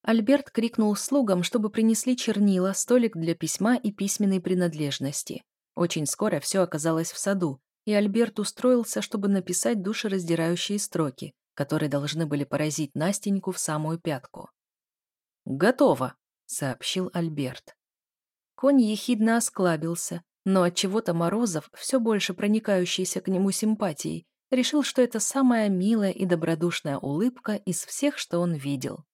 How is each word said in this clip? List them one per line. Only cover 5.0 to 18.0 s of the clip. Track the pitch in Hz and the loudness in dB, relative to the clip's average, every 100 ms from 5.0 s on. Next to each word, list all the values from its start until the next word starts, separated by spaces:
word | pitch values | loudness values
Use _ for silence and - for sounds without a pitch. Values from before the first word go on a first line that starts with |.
| 135 147 - - _ _ _ | -4 -6 -8 -12 _ _ _
Очень | - 175 165 | -4 -2 0
скоро | 147 - 208 160 | -4 -2 -2 -2
все | - 196 | -2 0
оказалось | 175 156 160 160 165 | 0 0 0 0 -2
в | - | -4
саду, | 196 196 170 135 _ _ - | -2 0 -2 -4 _ _ 0
и | |
Альберт | 208 208 208 233 214 | 2 2 2 0 -2
устроился, | 202 - 254 247 226 214 | -6 0 2 4 2 -6
чтобы | 202 214 202 | -4 -2 2
написать | 196 185 180 233 226 | 0 0 -2 0 -2
душераздирающие | 185 220 214 196 170 165 165 175 - 202 | -2 -4 -2 -2 0 0 0 -2 -2 -4
строки, | - 156 151 - - _ _ | -4 -2 -2 -4 -16 _ _
которые | - 190 156 151 | -8 -2 0 0
должны | 139 143 156 160 | -2 -2 -4 -2
были | 147 | -2
поразить | 139 147 156 143 147 | -2 -2 -2 -2 -6
Настеньку | 170 165 196 208 196 190 | -2 -2 -2 -2 -2 -4
в | 180 | -6
самую | - 156 156 165 | -4 -4 -4 -4
пятку. | 170 135 - - - _ _ _ _ _ _ _ _ _ - | -4 -6 -8 -18 -20 _ _ _ _ _ _ _ _ _ -8
"Готово", | 135 190 - 269 135 127 - _ _ | 2 2 6 4 4 -2 -6 _ _
сообщил | _ - 139 123 - 185 180 | _ -6 -6 -4 -6 -4 -4
Альберт. | 175 165 147 127 - - _ _ _ | -4 -4 -4 -6 -8 -20 _ _ _